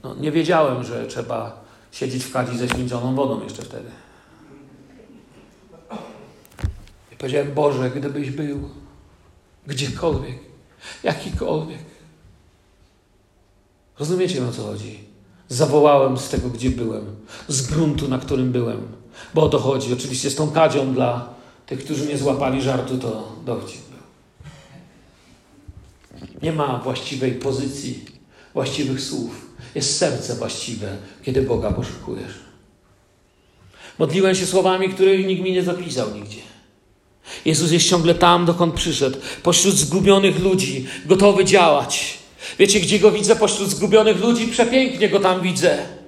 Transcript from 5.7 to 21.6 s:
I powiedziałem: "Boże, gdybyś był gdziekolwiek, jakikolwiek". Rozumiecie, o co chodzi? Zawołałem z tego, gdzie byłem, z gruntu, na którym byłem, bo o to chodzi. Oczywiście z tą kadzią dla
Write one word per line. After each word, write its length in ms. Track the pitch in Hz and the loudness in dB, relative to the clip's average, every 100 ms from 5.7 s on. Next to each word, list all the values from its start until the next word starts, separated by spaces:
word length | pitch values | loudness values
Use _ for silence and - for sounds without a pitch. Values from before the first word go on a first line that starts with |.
| - _ 220 - 107 - - _ - - - - _ _ | -20 _ -18 -16 -20 -20 -20 _ -10 -8 -8 -20 _ _
I 40 | - | -10
powiedziałem: 380 | 135 143 139 | -4 -2 -2
"Boże, 360 | 143 147 127 127 | 0 2 2 -2
gdybyś 400 | 135 143 135 135 | -4 -6 -6 -6
był 400 | 131 151 139 - - - - _ _ _ _ _ _ - | -6 -6 -6 -10 -16 -20 -20 _ _ _ _ _ _ -12
gdziekolwiek, 720 | 135 131 - 170 131 - - - - _ _ - - | -8 -6 -4 -2 -2 -6 -12 -18 -20 _ _ -20 -6
jakikolwiek". 760 | - 165 - - - 156 156 - - - - _ - _ _ _ _ _ _ _ _ _ _ _ _ _ _ _ _ _ | -4 -4 -6 -6 -2 -4 -4 -12 -18 -20 -20 _ -20 _ _ _ _ _ _ _ _ _ _ _ _ _ _ _ _ _
Rozumiecie, 460 | 147 180 175 143 123 | -4 0 0 0 -4
o 40 | |
co 100 | 113 | -6
chodzi? 420 | 107 104 104 - - - _ _ _ | -8 -8 -12 -16 -20 -20 _ _ _
Zawołałem 680 | 127 147 147 147 143 135 123 | 0 4 6 8 6 4 0
z 100 | - | -2
tego, 200 | 139 123 | -4 -4
gdzie 220 | 117 123 | -2 -2
byłem, 460 | 117 113 107 107 101 - - - | -2 -4 -6 -10 -16 -18 -20 -6
z 140 | 135 | -4
gruntu, 460 | 127 151 156 143 139 | -2 0 0 0 -2
na 100 | 127 | -4
którym 340 | - 135 127 | -2 -2 0
byłem, 360 | 123 117 110 107 - - - - | 0 -2 -6 -10 -16 -20 -20 -4
bo 80 | - | 2
o 60 | 151 | 4
to 100 | 143 | 2
chodzi. 340 | 131 135 117 | 2 0 -2
Oczywiście 380 | 123 139 127 143 | -4 -4 -4 -4
z 40 | |
tą 160 | 135 151 | -2 -2
kadzią 440 | 160 156 143 131 | 4 4 4 0
dla 340 | 127 123 120 120 - - _ | 0 0 -2 -8 -16 -20 _